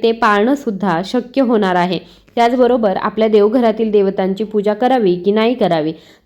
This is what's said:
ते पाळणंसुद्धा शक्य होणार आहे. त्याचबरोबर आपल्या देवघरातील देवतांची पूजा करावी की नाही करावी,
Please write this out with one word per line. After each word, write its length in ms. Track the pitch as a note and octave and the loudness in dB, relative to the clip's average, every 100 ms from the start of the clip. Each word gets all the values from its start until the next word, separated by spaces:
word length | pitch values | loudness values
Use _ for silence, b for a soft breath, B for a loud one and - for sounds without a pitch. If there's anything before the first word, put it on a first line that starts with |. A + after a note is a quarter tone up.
ते 80 | A3+ | -2
पाळणंसुद्धा 880 | A3+ A#3 G3+ A3+ C#4 B3 F#3+ G3 D#3+ F#3+ | 0 2 2 2 0 -4 -4 -2 -2 -2
शक्य 360 | B3 B3 - | -6 -4 -2
होणार 340 | B3 A3+ F#3+ F3+ | 0 0 0 0
आहे. 460 | F3 F3 - - _ - | 0 -4 -8 -20 _ 0
त्याचबरोबर 600 | A#3 B3+ A#3+ B3 A3 F#3 | 0 2 2 2 0 -2
आपल्या 300 | - A3 A3 | -4 -2 2
देवघरातील 640 | G#3+ G#3 B3+ A#3 A3 A3+ | 4 4 2 0 0 0
देवतांची 520 | G#3 G3 F#3+ F#3+ F#3+ | 2 0 -2 -4 -4
पूजा 300 | G#3 G#3 G#3 | -4 -2 -2
करावी 420 | G#3 B3 C4 G3 F3+ | 0 0 2 0 0
की 160 | F3+ | 0
नाही 220 | G#3+ A3+ | 0 0
करावी, 380 | B3 G3 E3 D3+ D#3+ B B | 0 0 0 -2 -6 B B